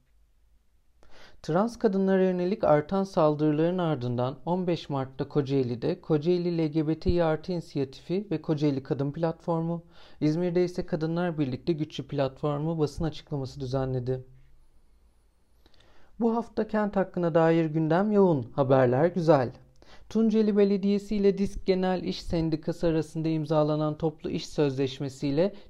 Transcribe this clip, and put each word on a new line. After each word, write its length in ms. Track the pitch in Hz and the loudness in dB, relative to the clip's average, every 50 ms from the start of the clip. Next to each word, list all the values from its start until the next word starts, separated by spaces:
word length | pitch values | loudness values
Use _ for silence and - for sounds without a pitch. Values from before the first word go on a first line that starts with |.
| _ _ _ _ _ _ _ _ _ _ _ _ _ _ _ _ _ _ _ _ - - - - - - - - - | _ _ _ _ _ _ _ _ _ _ _ _ _ _ _ _ _ _ _ _ -20 -20 -18 -18 -18 -20 -20 -14 -6
Trans 360 | - 156 175 214 233 233 - | -2 0 0 0 0 -2 0
kadınlara 440 | - 214 190 196 190 190 190 190 185 | 0 0 2 2 2 4 4 4 4
yönelik 420 | 185 185 180 180 180 208 - - | 2 2 0 0 -2 -2 0 4
artan 400 | - 151 147 151 - 196 196 196 | 4 4 4 4 0 -2 -2 -2
saldırıların 720 | 190 - 185 160 151 151 147 151 156 147 147 160 170 180 185 | 0 0 2 2 4 2 2 2 2 2 2 2 0 0 0
ardından 600 | 175 160 151 127 120 123 120 120 123 127 143 - - | 0 -2 -2 -2 -2 -4 -2 -2 -2 -2 -4 -6 -6
on 200 | 165 175 185 180 | -4 -4 -2 -2
beş 240 | 175 170 156 - - | -2 -2 -4 -4 -6
Mart'ta 380 | 143 135 131 131 - - 147 135 | -4 -4 -4 -6 -6 -8 -8 -2
Kocaeli'de 720 | - 151 139 127 139 139 127 117 123 113 - 143 175 175 | -2 -2 0 2 0 0 0 0 -2 -4 -2 -4 -4 -4
Kocaeli 580 | - - 160 151 143 175 180 180 175 180 175 165 | -2 0 0 0 2 2 0 0 0 -2 -2 0
L 80 | 160 151 | -2 0
G 200 | 147 160 156 147 | 0 0 0 0
B 120 | 160 156 | -2 0
T 100 | - 185 | 0 0
İ 120 | 175 175 170 | 2 2 2
artı 300 | 160 156 156 - - 180 | 2 0 -2 -4 -6 -6
İnisiyatifi 760 | 170 160 - - 147 135 135 - - - - 175 196 208 - | -6 -6 -6 -4 -4 -4 -4 -6 -14 -8 -6 -4 -4 -4 -4
ve 120 | 165 151 - | -6 -4 -2
Kocaeli 400 | - 160 135 151 151 135 131 131 | -2 -2 2 2 0 0 0 -2
Kadın 300 | - 156 127 139 143 139 | -4 -4 -2 -2 -4 -4
Platformu, 680 | 160 165 165 165 - - - 170 165 165 165 170 170 165 - - - - - - - | -2 -2 -4 -4 -4 -4 -4 -2 -2 -2 -4 -4 -6 -8 -12 -20 -20 -20 -20 -8 -2
İzmir'de 440 | - 151 156 170 180 180 170 180 180 | 0 0 0 0 0 0 2 2 0
ise 220 | 175 180 - - | 0 -2 -6 -6
Kadınlar 520 | - - 165 156 160 165 170 180 180 160 151 | -4 -4 -2 -2 -2 -2 -2 -2 -2 -2 -2
Birlikte 340 | 151 127 123 127 - - 170 | -2 -2 -2 -4 -2 -4 -2
Güçlü 340 | 147 156 151 - - 131 | -2 -4 -6 -6 -10 -10
Platformu 720 | - 147 139 135 131 135 - - 147 147 143 147 160 170 160 | -6 -4 -2 -2 -2 -2 -4 -4 -4 -2 -2 -4 -4 -2 0
basın 260 | 151 143 - - 170 | -2 -2 -2 -2 -4
açıklaması 560 | 156 151 - - - 151 139 135 127 - 143 | -4 -4 -6 -10 -8 -6 -6 -6 -8 -8 -10
düzenledi. 640 | 135 123 127 135 131 131 131 127 120 123 131 131 127 - - - - - - - - - _ - _ _ _ _ _ _ _ _ _ _ _ _ _ _ _ _ _ _ - - - - - - - - - - | -8 -4 -2 -2 -2 -2 -2 -4 -2 -4 -4 -6 -6 -12 -20 -20 -20 -20 -20 -20 -20 -20 _ -20 _ _ _ _ _ _ _ _ _ _ _ _ _ _ _ _ _ _ -20 -20 -20 -20 -20 -20 -20 -20 -6 -2
Bu 160 | 226 233 226 | 0 0 0
hafta 300 | 233 226 - - - 220 | 0 -2 -4 -4 -4 -4
kent 300 | 214 - 214 214 202 - | -2 0 -2 -2 0 0
hakkına 380 | 196 185 190 - 180 175 170 156 | 0 -2 -2 -2 -2 -2 2 4
dair 300 | 170 165 160 165 165 165 | 4 4 6 4 4 2
gündem 480 | 160 151 160 160 151 156 175 202 214 208 | 2 0 0 2 2 2 2 2 4 4
yoğun, 300 | 202 196 180 165 135 120 | 4 6 6 4 2 0
haberler 640 | - - - 139 127 135 131 131 123 123 127 156 | -4 -2 0 2 4 6 6 6 4 4 4 2
güzel. 460 | 175 170 190 160 156 160 139 123 - - - - - _ - - - - - - - | 2 2 2 4 4 6 4 4 0 -4 -12 -20 -20 _ -20 -20 -20 -20 -20 -20 -6
Tunceli 480 | - 220 226 226 208 220 214 208 202 | -2 0 2 2 4 2 2 2 4
Belediyesi 600 | 208 202 196 202 196 185 202 202 202 202 - 214 | 4 4 4 4 2 2 0 0 0 0 -2 -2
ile 220 | 208 202 202 190 175 | 2 2 2 2 2
disk 280 | 202 196 - - - | -2 -2 -4 -4 0
Genel 360 | - 185 185 185 185 185 180 185 | 0 0 2 2 0 0 -2 -2
İş 200 | 190 190 - - | -6 -6 -8 -6
Sendikası 640 | - 185 165 160 160 156 156 - - 160 - - | -2 -2 0 0 0 0 -2 -2 -6 -4 0 0
arasında 420 | 170 156 160 151 151 - 160 156 160 | 0 2 0 -2 -2 -4 -4 -2 -2
imzalanan 720 | 160 156 151 143 165 151 151 151 151 151 156 151 151 151 | 0 -2 -2 0 2 2 2 2 2 0 0 -2 -2 -2
toplu 320 | 165 156 151 - - - | -2 -4 -4 -4 -8 -6
iş 180 | - 170 - - | -6 -6 -6 -6
sözleşmesiyle 1040 | - - 151 143 131 131 139 131 131 - 147 135 127 - - 143 139 151 175 202 202 - - - | -2 0 0 0 2 0 -2 -4 -4 -6 -8 -8 -8 -6 -6 -2 0 0 0 0 -2 -6 -14 -12